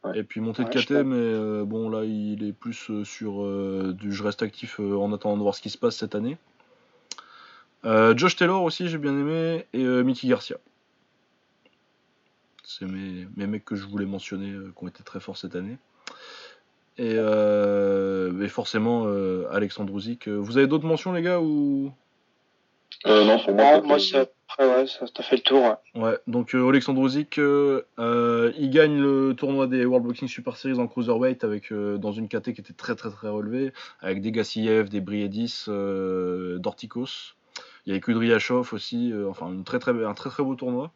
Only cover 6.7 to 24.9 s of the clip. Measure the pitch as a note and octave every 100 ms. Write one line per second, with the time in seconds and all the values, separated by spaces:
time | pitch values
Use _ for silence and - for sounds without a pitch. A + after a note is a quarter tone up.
6.7 | _ _ _ _ - - - - - _
7.7 | _ A2+ A2 A2+ A2+ F3+ - F3 F#3+ E3+
8.7 | - F3+ D#3+ C#3+ C#3 C#3+ D#3+ E3 E3 -
9.7 | A#2+ B2+ B2+ B2+ B2 B2+ B2 - - _
10.7 | _ _ _ _ _ _ _ _ _ _
11.7 | _ _ _ _ _ _ _ _ _ -
12.7 | - F#2+ F#2+ G2 F#2 F#2 G2+ G2+ G#2+ -
13.7 | G2+ G2 G2+ G2 G2 - F#2+ G2 G2 F#2+
14.7 | - F2+ - - G2 - F#2+ - F2+ F#2+
15.7 | C3 _ _ - - - - - - _
16.7 | _ _ - A#2 A2 G#2+ G#2+ G#2 G#2 G2+
17.7 | G2+ G2 G2 G2 F#2+ F#2 F2+ G2+ - A2+
18.7 | A2 A2+ A#2+ A2 G2+ F#2+ F#2 F2+ G2 G2+
19.7 | - G2 G2+ A2 A#2+ - G#2 G2+ B2 C#3
20.7 | D3+ D#3+ D#3+ F#3 F3+ F3 F3+ D#3+ D3+ C#3+
21.7 | C#3 C#3 C3+ _ _ _ _ _ _ _
22.7 | _ _ - G#2+ G#2+ G#2 A2+ - G2+ C#3
23.7 | D3+ D3 D3 D3 C3+ C3 _ _ - C3+
24.7 | B2+ C3+